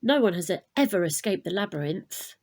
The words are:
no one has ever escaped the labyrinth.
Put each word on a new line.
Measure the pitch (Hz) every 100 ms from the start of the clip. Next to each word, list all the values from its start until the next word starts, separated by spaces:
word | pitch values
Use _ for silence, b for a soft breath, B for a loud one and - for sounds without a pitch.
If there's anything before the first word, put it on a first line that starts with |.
no | 226 285
one | 226
has | 175 165 190 _ -
ever | 277 196
escaped | 170 151 - 190
the | -
labyrinth. | 180 202 156 147 175 - - - -